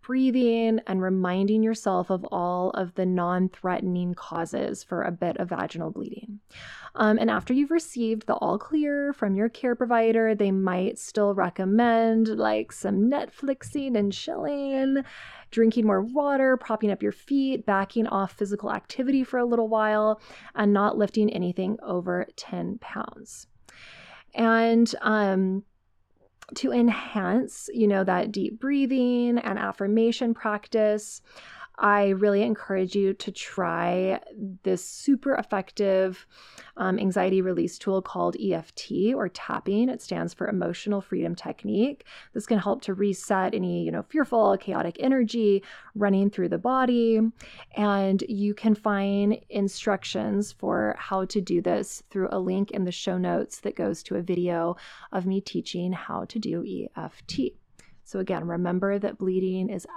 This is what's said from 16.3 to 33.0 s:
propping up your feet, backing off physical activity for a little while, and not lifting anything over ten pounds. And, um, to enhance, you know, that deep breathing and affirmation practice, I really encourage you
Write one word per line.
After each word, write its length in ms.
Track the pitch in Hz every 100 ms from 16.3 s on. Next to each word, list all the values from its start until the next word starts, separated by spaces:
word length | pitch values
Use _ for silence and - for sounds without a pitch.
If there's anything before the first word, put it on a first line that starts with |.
| 277 262 262
propping 360 | - 214 208
up 100 | 190
your 100 | 208
feet, 540 | - - 277 269 262 214
backing 400 | 196 196 226 220
off 280 | 196 190
physical 380 | - 196 208 202
activity 520 | 202 - - 262 269
for 160 | 254 254
a 60 | 240
little 240 | 233 220
while, 520 | 220 214 214 214 214 - - -
and 180 | - 208
not 280 | 202 208 -
lifting 320 | 208 220 208
anything 460 | 190 180 175 185 220
over 460 | - 180 185 180 - -
ten 420 | - 185 175 233
pounds. 680 | - - - - - - - _ - - - - - - - -
And, 580 | 226 226 226 233 233 -
um, 640 | - 214 202 190 190 190 - _ _ _ _ _ _ _ -
to 180 | - 262
enhance, 1000 | 247 240 208 - 214 180 214 254 - -
you 140 | 240 208
know, 160 | 196
that 280 | 190 180 -
deep 280 | 202 190 226
breathing 800 | 269 285 269 262 247 240 240 240
and 180 | 233 208
affirmation 760 | 202 - 202 220 226 233 233 226
practice, 840 | 220 208 - 226 214 208 - - - - - - - -
I 340 | 208 202 202
really 300 | 190 208 202
encourage 540 | 233 214 - 190 185
you 180 | 202